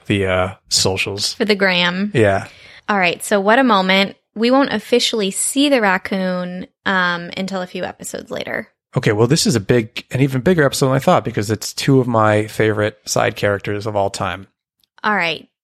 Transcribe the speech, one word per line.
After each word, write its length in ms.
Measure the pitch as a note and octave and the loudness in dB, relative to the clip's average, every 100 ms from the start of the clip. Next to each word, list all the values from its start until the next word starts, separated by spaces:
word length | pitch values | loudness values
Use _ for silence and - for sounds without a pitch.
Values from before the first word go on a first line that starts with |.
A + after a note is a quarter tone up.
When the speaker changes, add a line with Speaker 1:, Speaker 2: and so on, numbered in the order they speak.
| - | -2
Speaker 1:
the, 200 | G2+ F#2+ | 0 2
uh, 280 | F#2 F#2 G2+ - | 0 0 -4 -4
socials. 680 | - G2 F#2 - G2 - | -2 0 -2 -4 -6 -6
Speaker 2:
For 100 | - | -4
the 100 | G#3 G3+ | -2 0
gram. 560 | G3 F3+ F3 F3+ G#3 | 0 0 0 -2 -2
Speaker 1:
Yeah. 320 | D3 G2+ F#2+ - - - - - | 2 2 2 -4 -16 -20 -12 -4
Speaker 2:
All 100 | G3+ | 0
right, 240 | F3+ - | 0 -2
so 160 | - G#3 | -2 0
what 180 | G3 A#3 | 4 4
a 60 | |
moment. 520 | C4 G3+ F#3 F#3+ G3 - _ | 4 4 4 2 0 -4 _
We 160 | G#3 A#3 | -2 2
won't 220 | C4+ C#4 | 4 2
officially 580 | G#3+ - B3 - A3+ G3 | -2 0 0 2 -2 -4
see 380 | - - C4+ C#4+ | -4 -2 0 2
the 120 | C4+ | 4
raccoon, 880 | G#3 F#3 - G3 F#3 F3+ F3+ F3+ - _ G3 | 2 0 -2 -4 -2 -4 -6 -10 -12 _ -2
um, 440 | F#3+ F3+ F3 F3 - | 0 0 -2 -6 -8
until 260 | F#3+ F#3+ | -6 -6
a 40 | F3+ | -8
few 180 | F3+ | -8
episodes 460 | F3+ - - - - | -8 -10 -12 -12 -10
later. 380 | G3+ - - - _ _ - | -8 -6 -8 -8 _ _ -4
Speaker 1:
Okay, 160 | C3 | 0
well, 140 | G#2 B2 | 2 2
this 200 | C3+ A#3 | 2 2
is 100 | A#2+ | 0
a 40 | |
big, 440 | G2 B2 A2 - - | 2 0 0 -8 -6
an 80 | B2 | -2
even 200 | C#3 C3 | 0 0
bigger 240 | B2 F3 | 0 2
episode 220 | C#3 - C3+ | 2 2 0
than 80 | C3+ | 2
I 40 | |
thought 240 | F3+ D#3 | 2 2
because 260 | A#2 G#2+ G#2 | 0 -4 -2
it's 220 | G#2+ - | -4 -6
two 260 | - - C3+ | -4 2 2
of 60 | B2 | 4
my 400 | A#2 G#2+ G#2+ G#2+ | 2 4 2 0
favorite 520 | - G#2+ G#2 G#2+ - - | 0 0 2 -2 -4 -4
side 280 | A#2+ A2 | 0 0
characters 520 | A2 G2+ G2+ - G#2 A2 | 0 -2 -2 -4 -6 -4
of 100 | G#2 | -2
all 120 | G2 | -2
time. 360 | - G2 F#2 F#2+ _ _ _ _ _ | -2 -6 -8 -12 _ _ _ _ _
Speaker 2:
All 120 | G#3+ G#3 | -4 -2
right. 320 | E3+ D#3+ - _ | -2 -6 -12 _